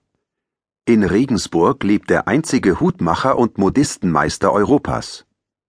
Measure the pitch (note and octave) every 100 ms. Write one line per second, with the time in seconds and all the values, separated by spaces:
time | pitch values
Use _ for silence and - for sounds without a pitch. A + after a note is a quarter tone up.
0 | _ _ _ _ _ _ _ _ - A#2
1 | F#2+ F#2+ C3+ A2+ - E2+ F2+ C3+ G2 G2+
2 | - F2 - B2 - B2+ G2 F2 F3+ -
3 | E2+ D#2+ C3 C3 A#2 - F#2+ D#2+ D3 -
4 | F#2 D2+ D#2 - F#2+ F#2+ G2+ C#3+ - A#2+
5 | - - _ _ _ _